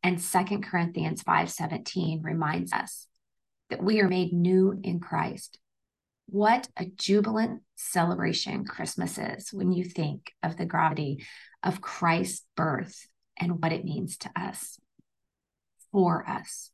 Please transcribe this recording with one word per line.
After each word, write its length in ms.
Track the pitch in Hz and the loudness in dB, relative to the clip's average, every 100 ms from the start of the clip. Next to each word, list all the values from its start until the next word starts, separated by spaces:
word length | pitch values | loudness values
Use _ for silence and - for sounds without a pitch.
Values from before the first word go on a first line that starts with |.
And 200 | 285 269 | 2 0
Second 400 | - 185 190 202 | 2 2 2 -2
Corinthians 580 | - 180 170 175 160 160 | 0 0 0 0 -2 -2
five 280 | - 160 170 | 2 2 2
seventeen 720 | - 160 160 - 185 165 160 | -4 -4 -4 -4 -2 -2 -2
reminds 500 | 160 165 151 165 180 | -2 -2 0 0 -2
us 340 | - - - - _ _ _ _ _ _ | -4 -6 -10 -18 _ _ _ _ _ _
that 140 | - | -2
we 180 | 185 214 | 2 4
are 80 | 190 | 4
made 240 | 185 175 | 4 2
new 480 | 175 175 185 190 196 | 4 6 6 6 4
in 180 | - 175 | -2 -4
Christ. 580 | 175 156 175 - - - _ _ _ _ _ _ - | -2 -2 -2 -6 -14 -20 _ _ _ _ _ _ -6
What 420 | 196 208 247 262 - | 2 4 4 0 -8
a 80 | 185 | -10
jubilant 760 | 190 - 202 214 220 233 233 _ | -6 2 4 4 2 0 -2 _
celebration 920 | - - 175 170 175 165 165 - - | -14 -2 2 2 2 0 -2 -2 -6
Christmas 540 | - - - - 180 - | -6 -8 -8 -4 -4 -4
is 340 | - - - | -6 -8 -10
when 200 | 196 185 | -2 0
you 120 | 180 | 2
think 480 | 180 175 151 139 - _ | 0 -2 -2 -4 -12 _
of 140 | 165 165 | -6 -4
the 80 | |
gravity 580 | 170 170 160 151 143 139 - - - _ | -2 2 2 2 -4 -4 -8 -18 -20 _
of 200 | - 175 | -4 -2
Christ's 640 | - - 170 170 185 - _ - | -6 0 2 4 0 -4 _ -2
birth 500 | 165 139 - - - _ _ - | 0 0 -4 -12 -20 _ _ -4
and 240 | 175 165 | -2 0
what 100 | 160 | 0
it 120 | 165 | 0
means 320 | - - 175 - | -2 -4 -4 -8
to 120 | - | -8
us, 440 | - 180 - - - _ _ _ _ _ _ _ _ _ _ _ | -6 -6 -8 -14 -16 _ _ _ _ _ _ _ _ _ _ _
for 360 | 202 175 165 - | 4 6 4 -2
us. 420 | - - - - | -6 -8 -14 -16